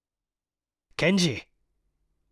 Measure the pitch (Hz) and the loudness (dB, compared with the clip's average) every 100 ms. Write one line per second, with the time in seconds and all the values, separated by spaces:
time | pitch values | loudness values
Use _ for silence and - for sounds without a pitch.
0 | _ _ _ _ _ _ _ _ _ - | _ _ _ _ _ _ _ _ _ -4
1 | 156 196 175 110 - _ _ _ _ _ | 0 2 0 -2 -12 _ _ _ _ _
2 | _ _ _ | _ _ _